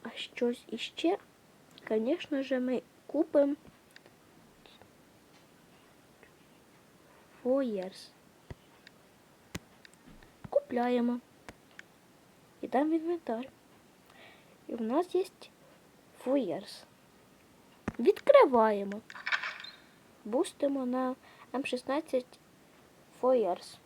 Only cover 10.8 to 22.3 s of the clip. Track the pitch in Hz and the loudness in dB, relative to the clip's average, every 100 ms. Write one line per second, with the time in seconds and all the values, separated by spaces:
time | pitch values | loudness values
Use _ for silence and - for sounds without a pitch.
10.8 | 240 247 240 240 - - - - - - | 0 2 0 -2 -8 -20 -20 -20 -20 -20
11.8 | - - - - - - - - - 247 | -20 -20 -20 -20 -20 -20 -20 -14 -4 0
12.8 | 302 320 320 339 - 226 262 - - - | 2 0 -2 -6 -4 -8 -8 -16 -20 -20
13.8 | - - - - - - - - - 233 | -20 -20 -20 -20 -20 -20 -20 -20 -12 -8
14.8 | 220 262 349 359 370 - - - - - | -2 -2 0 -2 -2 -8 -20 -20 -20 -20
15.8 | - - - - - 277 214 160 202 - | -20 -20 -20 -12 -2 0 0 -6 -8 -18
16.8 | - - - - - - - - - - | -20 -20 -20 -20 -20 -20 -20 -20 -20 -18
17.8 | - - 247 415 - 554 381 247 220 208 | -18 0 2 2 8 8 10 8 4 4
18.8 | 202 202 - - - - - - - - | -4 -8 -14 -12 -4 -4 -4 -10 -16 -20
19.8 | - - - - 214 233 381 - 285 277 | -20 -20 -20 -18 -4 -2 -2 0 -2 0
20.8 | 254 254 254 262 - - - 247 277 247 | -2 -2 -2 -4 -12 -20 -8 -6 -4 -4
21.8 | - 277 320 262 247 | -2 -4 0 -4 -4